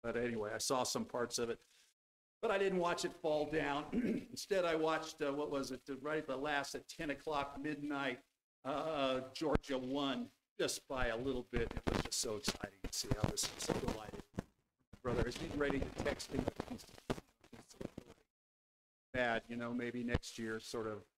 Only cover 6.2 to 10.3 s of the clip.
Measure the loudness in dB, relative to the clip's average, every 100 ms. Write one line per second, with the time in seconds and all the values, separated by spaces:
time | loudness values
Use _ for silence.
6.2 | -2 -2 2 0 0 -6 -10 -6 -4 -2
7.2 | 0 0 0 -4 -4 -4 -2 0 -2 -2
8.2 | _ _ _ _ -4 -2 0 2 2 2
9.2 | -2 0 2 2 2 -2 0 0 0 0
10.2 | -4